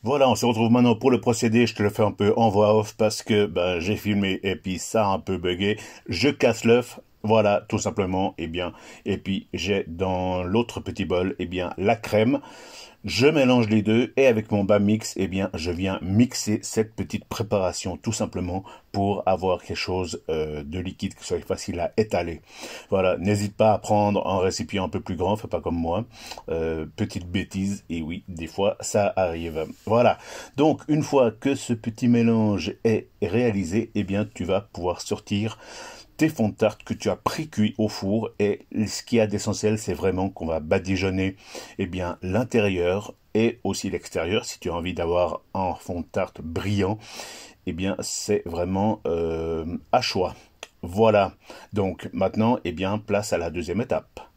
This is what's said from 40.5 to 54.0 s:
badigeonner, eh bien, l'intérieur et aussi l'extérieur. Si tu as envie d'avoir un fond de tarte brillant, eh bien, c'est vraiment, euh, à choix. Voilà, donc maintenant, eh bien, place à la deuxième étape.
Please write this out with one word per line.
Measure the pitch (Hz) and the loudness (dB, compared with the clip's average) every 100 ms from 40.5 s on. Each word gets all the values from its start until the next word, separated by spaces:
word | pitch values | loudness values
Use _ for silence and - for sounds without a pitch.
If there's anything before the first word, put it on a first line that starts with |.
| 80 | -4
badigeonner, | 78 95 87 95 95 92 95 95 - - - - | 0 0 2 0 0 0 -2 -4 -16 -18 -16 -6
eh | 95 | -6
bien, | 92 90 90 | -4 -6 -6
l'intérieur | 92 98 123 117 104 92 87 95 104 - _ | -2 -2 0 0 2 2 0 0 -4 -16 _
et | 107 113 - 98 | 0 0 0 -6
aussi | 98 101 | -4 -4
l'extérieur. | 87 - 92 82 107 - | -6 -6 -6 -2 -2 -4
Si | - | -10
tu | 90 | -6
as | |
envie | 85 85 | -6 -6
d'avoir | 85 85 87 87 80 _ | -4 0 2 0 -2 _
un | 98 95 | -4 -4
fond | 80 - 90 | -4 -8 -8
de | 80 | -6
tarte | 101 92 - | -4 -6 -8
brillant, | 78 82 95 101 95 107 - - - - - - - | -8 -6 -2 0 0 -2 -8 -16 -16 -16 -20 -12 -8
eh | |
bien, | 82 95 - | -4 -4 -4
c'est | - - - 104 - | -6 -8 -2 -2 -2
vraiment, | 85 87 95 107 107 - | -4 -2 0 0 0 -2
euh, | 82 82 82 82 82 80 85 - | -2 -2 -2 -4 -4 -4 -8 0
à | 123 | 0
choix. | 120 104 90 - - _ - _ | 0 -2 -2 -4 -20 _ -20 _
Voilà, | 87 90 110 104 95 - - - - | -10 4 6 6 4 -2 -20 -20 -8
donc | - 95 85 95 | -2 -2 -4 -10
maintenant, | 85 95 - 110 123 | -2 -2 2 0 0
eh | - | -2
bien, | 82 95 107 | -4 -2 -4
place | 107 101 104 | -2 -2 0
à | 87 | -2
la | 85 | -2
deuxième | 82 85 90 | -4 -4 -2
étape. | 120 80 | 0 -2